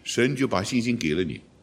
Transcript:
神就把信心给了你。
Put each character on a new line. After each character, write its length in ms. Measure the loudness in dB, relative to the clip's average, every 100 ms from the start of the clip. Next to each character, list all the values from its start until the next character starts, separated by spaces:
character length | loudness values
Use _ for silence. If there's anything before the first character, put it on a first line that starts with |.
神 320 | -6 2 2 2
就 140 | 0
把 140 | 0
信 180 | 0 0
心 160 | 0 0
给 180 | 0 0
了 80 |
你。 180 | -2 -4 -14 -20